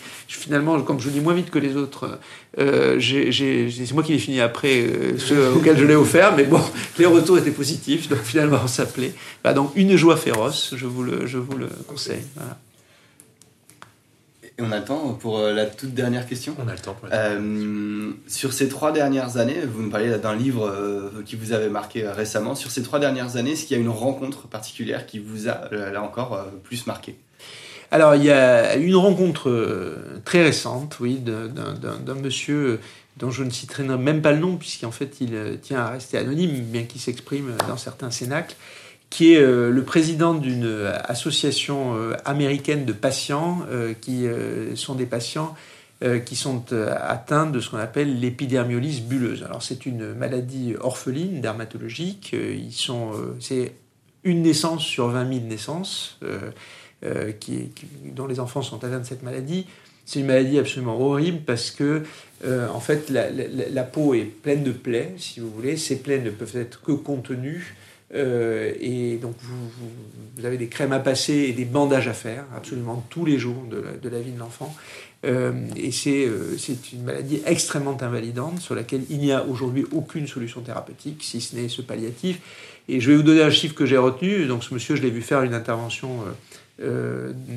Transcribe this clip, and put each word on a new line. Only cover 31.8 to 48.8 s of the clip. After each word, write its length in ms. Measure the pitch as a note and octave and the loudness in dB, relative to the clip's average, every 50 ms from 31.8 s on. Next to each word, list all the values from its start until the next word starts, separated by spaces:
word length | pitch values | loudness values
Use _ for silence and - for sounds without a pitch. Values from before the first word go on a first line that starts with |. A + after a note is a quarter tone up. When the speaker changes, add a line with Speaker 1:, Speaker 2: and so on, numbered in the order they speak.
| - A2+ A2 A2 | -6 -6 -6 -6
Speaker 1:
d'un 160 | B2+ C3 C3 C3+ | -8 -8 -6 -6
monsieur, 360 | C3+ C3+ B2+ - - - D3 | -4 -4 -4 -4 -2 0 0
euh, 240 | D3 C#3+ C3 A2+ A2 - - - - - _ _ - | 2 2 2 0 0 -4 -10 -20 -20 -20 _ _ -8
dont 140 | - B2+ | -6 -4
je 120 | B2+ B2+ C3+ | -4 -4 -4
ne 60 | B2+ | -4
citerai 340 | A#2+ - - - - - C#3 | -6 -8 -10 -8 -8 -6 -2
même 380 | C3 C3 B2+ B2 C#3+ D#3 D#3 | -2 0 0 2 2 2 4
pas 100 | D3+ D#3 D3 | 4 4 4
le 60 | D3+ | 4
nom, 180 | D#3+ F#3 F#3 E3+ | 4 0 -2 -2
puisqu'en 340 | - - - - - A#2 | -6 -10 -10 -8 -8 -8
fait, 260 | A2+ - C#3+ C3 - - | -6 -6 -8 -8 -6 -6
il, 120 | C3+ A#2 A2+ | -6 -4 -4
euh, 220 | G#2+ G#2+ A2+ - - | -4 -6 -6 -8 -8
tient 200 | - - C#3 C3 | -8 -6 -4 -2
à 100 | A#2+ A2 | -2 -2
rester 260 | B2 C3 A#2+ - - A#2 | -4 -8 -8 -6 -4 -2
anonyme, 340 | G#2+ B2 C#3 D#3 F3+ F3 D3 C3 | -2 -2 0 0 0 0 0 -2
bien 220 | A#2+ A2+ A2+ A#2 A#2 | -4 -4 -4 -4 -4
qu'il 180 | A#2 - C3 | -6 -8 -8
s'exprime 500 | - - C3+ A#2+ - - C#3+ C#3 C#3+ C3 A#2 A2 - A2+ | -6 -6 -6 -8 -8 -8 -6 -6 -6 -4 -4 -4 -4 -4
dans 100 | A#2 A#2+ | -6 -8
certains 320 | - B2 A#2 - - B2+ | -8 -12 -12 -10 -8 -8
cénacles, 440 | A#2+ - B2+ A#2+ C#3 D#3 E3+ - - - - - - - - - - - _ _ | -6 -6 -4 -4 -4 -4 -4 -6 -12 -18 -20 -20 -20 -20 -20 -20 -20 -20 _ _
qui 220 | - - - E3 E3 | 0 6 10 10 12
est, 40 | D#3 | 12
euh, 320 | C#3+ B2+ B2+ B2 A#2+ A#2+ | 10 8 8 6 4 4
le 140 | B2 C3 B2 | 4 2 2
président 500 | B2 - E3+ D#3+ D#3+ E3 D3+ E3 E3+ E3 | 2 2 2 2 4 2 2 2 2 2
d'une, 320 | D#3 C#3 C3 B2 B2 A#2+ | 2 0 -2 -2 -2 -2
euh, 260 | A2+ A2 G#2+ G2+ G2 F2+ - - | -2 -2 -2 -2 -2 -4 -4 -4
association, 880 | - A#2+ A#2+ - D#3+ C#3+ - - C#3+ - - - - C#3+ C#3 C3+ B2+ A#2 | -4 -4 -4 -4 -2 -2 0 0 2 0 0 0 -2 -2 -2 -2 -2 -2
euh, 180 | A2 A2+ A2+ A#2 - - | -2 -2 -4 -4 -4 -4
américaine 580 | C#3 C#3+ D3 D3 C3+ C#3+ C#3 C3+ - D3+ D3 C#3 | -2 0 0 2 2 0 0 0 0 -2 0 0
de 100 | A#2+ G#2+ | -2 -2
patients, 640 | G2+ - C3+ - - - - C#3+ C#3+ D#3+ E3+ F3 F3 E3 - | 0 0 0 0 -2 -2 -2 -2 -2 0 0 -2 -2 -4 -4
euh, 240 | B2 B2 A#2 A2+ A2+ | -4 -4 -4 -4 -6
qui, 320 | A2+ - - B2+ B2+ B2 | -6 -6 -6 -4 -2 -2
euh, 500 | A#2+ A#2 A#2+ A2+ A2+ A2+ A#2 A2 A2+ A#2+ | -2 -2 -2 -4 -4 -4 -6 -6 -6 -6
sont 200 | A#2+ - - C3+ | -6 -6 -6 -4
des 100 | B2+ B2+ | -4 -4
patients, 480 | B2 A#2 A#2 A#2+ - - D#3 D#3 D#3+ D#3 - - - - - - _ _ _ - | -4 -4 -4 -4 -4 -6 -6 -6 -6 -8 -12 -18 -20 -20 -20 -20 _ _ _ 0
euh, 140 | B2+ A#2+ A#2+ | 0 0 0
qui 180 | A#2+ - - | -2 -4 -6
sont, 280 | - - C#3+ C3 A#2+ A#2+ - | -6 -4 -4 -4 -4 -4 -4
euh, 240 | B2+ A2+ G#2+ - - - | -4 -2 -2 -2 -2 -2
atteints 460 | - - A2+ A#2+ - - D3+ D3 D#3+ | -2 -2 -4 -4 -2 0 0 2 2
de 140 | D#3 D3 B2 | 2 0 -4
ce 100 | A2 - | -4 -4
qu'on 80 | - A2 | -6 -6
appelle 420 | G#2+ A#2 A#2 C#3+ D3 C#3+ C3+ A#2+ | -6 -4 -2 -2 0 0 0 0
l'épidermiolyse 800 | B2 B2 B2 B2 C#3+ C3 C3 B2+ A#2+ A#2+ B2 A#2+ | -2 -2 -2 -4 -2 0 0 0 0 0 0 -2